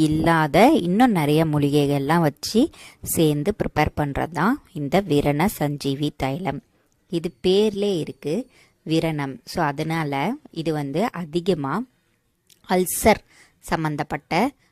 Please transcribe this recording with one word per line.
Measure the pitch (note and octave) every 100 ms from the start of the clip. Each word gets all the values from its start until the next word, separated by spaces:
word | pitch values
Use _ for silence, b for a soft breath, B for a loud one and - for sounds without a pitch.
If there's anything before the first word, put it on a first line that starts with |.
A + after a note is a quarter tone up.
| D#3
இல்லாத | D#3 E3 E3 D#3 D3+ B3 D#4+ F3
இன்னும் | G3 B3+ F#3
நிறைய | D3 D3+ D#3+
மூலிகைகள்லாம் | D3 C#3+ D3 C#3+ C#3+ C#3 E3+ D#3
வச்சு | - - A3 D#4+ B B B -
சேர்ந்து | - D#3 D3 D3 G#3
ப்ரிப்பேர் | - - D3+ -
பண்றது | D3 C3+ C3 D#3+
தான் | F#3+ D4 - D3+
இந்த | C#3 F3 G3+
விரண | C#3+ C#3+ C#3+ F#3+ -
சஞ்சீவி | D3 D3 C#3 C3+ D3 -
தைலம். | C3+ C#3 F3+ C3+ - _ _ _ _
இது | E3+ E3+ - F3+
பேர்லே | F#3+ G#3+ G3+ G3+ F3+
இருக்கு | D3 - C#3+ F#3 B3+ b b b -
விரணம். | D#3+ D#3+ D3+ C#3 C3 -
So | - D3+
அதனால | C#3+ D#3 E3 D3 C#3 E3 C#4+ - -
இது | E3 D3+
வந்து | C#3+ D3 A#3 -
அதிகமா | E3+ E3+ F3 F3 C#3 F3 B3+ _ _ _ _ _ _ _ -
அல்சர் | F#3 F#3 - A3+ G3+ - b b b -
சம்பந்தப்பட்ட | E3 D#3 D3 D3 D3 - E3 B3+ - _